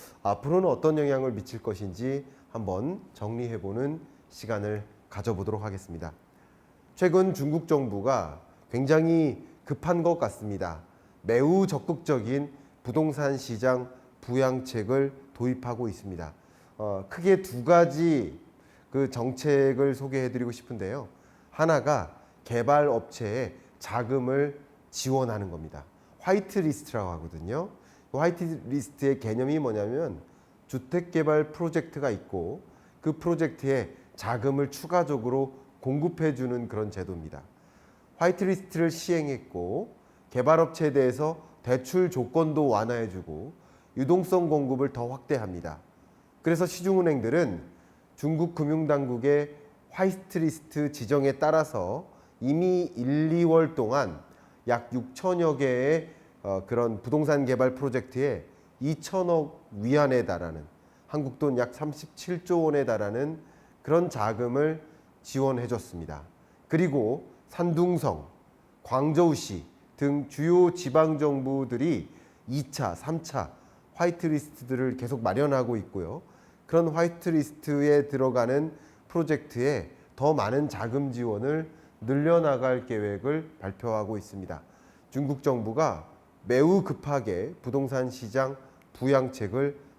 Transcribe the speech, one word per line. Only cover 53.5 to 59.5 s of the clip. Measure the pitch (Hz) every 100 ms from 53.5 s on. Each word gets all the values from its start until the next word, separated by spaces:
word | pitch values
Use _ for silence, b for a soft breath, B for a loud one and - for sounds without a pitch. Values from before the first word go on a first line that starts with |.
| 165 156
동안 | - 110 139 110 76 - B B B -
약 | 117 -
육천여 | 123 - - 185 175 165 135
개의, | 135 123 135 160 160 B B _
어, | 98 95 92
그런 | 120 120 107
부동산 | 120 147 147 143
개발 | 131 123 127
프로젝트에 | 131 139 120 - 127 139 123 - B B _
이천억 | 139 156 - 190 175 165 147